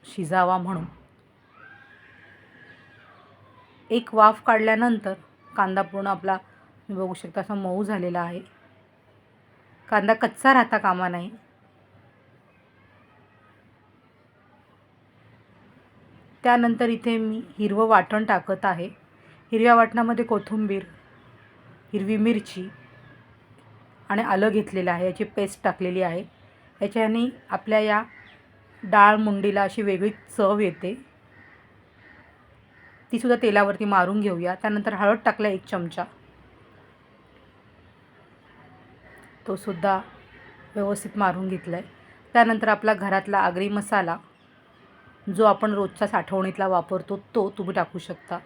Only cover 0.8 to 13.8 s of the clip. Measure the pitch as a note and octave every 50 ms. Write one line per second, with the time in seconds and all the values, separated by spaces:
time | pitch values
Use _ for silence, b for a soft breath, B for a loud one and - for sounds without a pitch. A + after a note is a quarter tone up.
0.8 | E3 - - - - _ _ _ _ _ _ _ _ _ _ - - - - -
1.8 | - - - - - - - - - - - - - - - - - - - -
2.8 | - - - - - - - - - - - _ - - - - - _ - -
3.8 | - - A3+ A#3+ A#3 - - A3 G#3+ G#3+ A3 - - - A3+ A3 A3 A3 A3 A3
4.8 | A#3 A#3+ A#3 G#3+ - G3 F#3+ F3+ - _ _ _ _ - - - G3+ F#3 F#3+ G3
5.8 | G3 - G3 G3 G3 G3 G3 - F#3+ F#3+ F#3+ F#3 - _ _ _ _ _ _ _
6.8 | _ - G3+ F#3 F#3+ F#3 F3+ - - E3+ E3 G3+ F#3 - G#3+ G3+ G3 F#3 F3+ F#3+
7.8 | G#3 G3 A3 F#3+ F3 F3+ F3 F3 F3 F3 F3 F3+ F#3 - _ _ _ _ _ _
8.8 | _ _ _ _ _ _ _ _ _ _ _ _ _ _ _ _ _ _ - _
9.8 | - - A3 G#3 G3 G#3 A3 A3 - A3+ - - - C4 C4+ B3+ A#3 A#3 - G#3
10.8 | G#3 G3+ F#3 F3+ F#3 F3+ F3 F3 F3 G3 A3 A3 _ _ _ _ _ _ _ _
11.8 | _ _ _ - _ _ _ _ _ _ _ _ _ _ _ _ _ _ _ _
12.8 | _ _ _ _ _ _ _ _ _ _ _ _ _ _ _ _ _ _ _ _